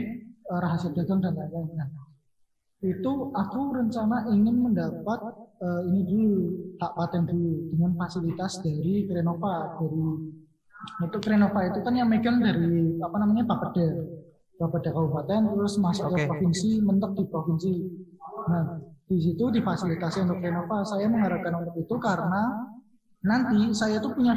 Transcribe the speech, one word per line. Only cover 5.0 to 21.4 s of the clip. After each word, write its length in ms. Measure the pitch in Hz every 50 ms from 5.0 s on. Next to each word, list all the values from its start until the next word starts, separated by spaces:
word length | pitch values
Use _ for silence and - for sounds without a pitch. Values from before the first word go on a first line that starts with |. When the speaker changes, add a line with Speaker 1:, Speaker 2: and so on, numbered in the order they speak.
| 160 196 226 - 208 226 - 208 226 - _ _
Speaker 1:
eh, 220 | 190 175 175 175 180 180
ini 100 | 180 196 185
dulu, 300 | 175 190 214 220 214 202 190 175 170 185 180 175 185 - -
hak 160 | 175 170 -
paten 320 | - 170 170 - 175 170
dulu 480 | - 170 175 170 170 160 151 165 160 156
dengan 160 | 160 170 180 180 170
fasilitas 640 | 180 175 - 190 170 165 - 165 180 196 - 185 190
dari 480 | 165 151 151 143 175 196 208 196 190
Renova, 640 | 180 175 165 170 170 165 180 202 180 165 156 175 165 160 165
dari 220 | 151 151 160 160 160 156 160 - - - - - _ _ _ _ _ _ -
itu 360 | - - - - 170 165 - 208 202 214
Renova 320 | 214 208 202 196 - 208 185 180
itu 160 | 202 208 190
kan 80 | 240 240
yang 160 | 247 247 226
megang 320 | 220 214 226 233 240 247
dari 560 | - 214 175 170 170 170 170 170 165 165 165 - 175
apa 120 | 170 170 208
namanya 240 | 208 208 208 226 240
Bapeda, 560 | - 190 - - - - 180 170 160 170 170 160 - - - - - - _ _ _ _
Bapeda 400 | _ 170 160 165 165 - 165 151
Kabupaten, 560 | 160 160 147 135 151 139 139 196 214 220 208 202
terus 240 | 202 202 202 202
masuk 320 | 208 196 175 - - - 143
ke 80 | 180
Speaker 2:
Oke. 80 | 165 151
Speaker 1:
provinsi, 560 | 139 170 151 190 175 165 180 - 220 220 214
mentok 400 | 208 196 190 196 214 196 196 190
di 40 | 185 -
provinsi. 440 | - 160 156 165 160 160 175 190 185 175 175 185 - - - - - - - - - 415 202 -
Nah, 320 | 170 170 160 - 170 160 - - - - _
di 120 | _ 190 175
situ 240 | 156 175 160 - 233 262 -
difasilitasi 720 | 233 - 196 170 160 190 175 165 175 175 165 165 196 185
untuk 160 | 175 175 185
Renova. 400 | 175 175 170 175 175 170 214 208 196 202
Saya 160 | 208 196 202 220 233
mengharapkan 480 | 226 208 185 175 170